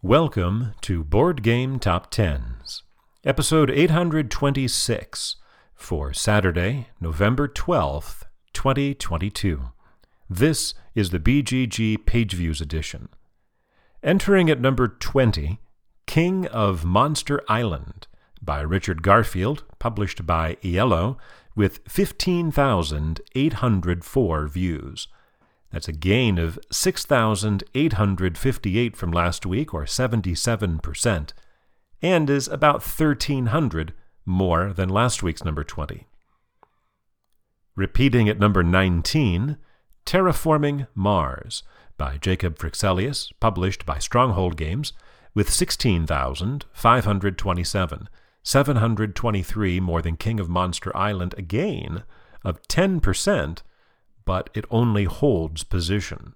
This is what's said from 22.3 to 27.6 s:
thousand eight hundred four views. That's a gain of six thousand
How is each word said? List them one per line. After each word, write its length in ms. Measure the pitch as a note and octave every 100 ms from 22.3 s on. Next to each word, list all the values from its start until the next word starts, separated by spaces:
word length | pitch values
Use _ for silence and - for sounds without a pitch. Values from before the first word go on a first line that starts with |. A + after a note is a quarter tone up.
| F3 E3
thousand 680 | D3 C#3 G2+ D#2 D2 D2+ E2 -
eight 200 | - D3
hundred 520 | G#2 B2 G2+ E2+ F2 -
four 400 | C3+ G#2+ D#2+ D2+
views. 600 | D#2+ F2+ D#2 - - - - _ _ _ _ _
That's 160 | F2 -
a 40 |
gain 440 | D2+ F2+ A2 B2 F#2
of 200 | E2 - -
six 320 | - - F#3
thousand 640 | - C3+ A2+ G#2 G#2+ G2+